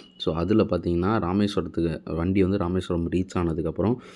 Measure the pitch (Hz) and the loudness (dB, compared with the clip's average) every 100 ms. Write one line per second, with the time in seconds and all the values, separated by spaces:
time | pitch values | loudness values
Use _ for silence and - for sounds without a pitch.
0 | - _ - 80 85 107 98 90 87 85 | -20 _ -4 -2 2 4 4 0 0 0
1 | 92 110 87 95 101 95 82 82 82 78 | 2 0 0 0 0 0 -4 -2 -2 -2
2 | - 80 87 95 92 98 87 92 - 87 | -6 -2 0 4 2 2 0 -2 -2 -2
3 | 85 87 92 92 85 80 80 78 95 127 | 0 -2 -2 -2 0 0 -4 0 0 0
4 | - | -6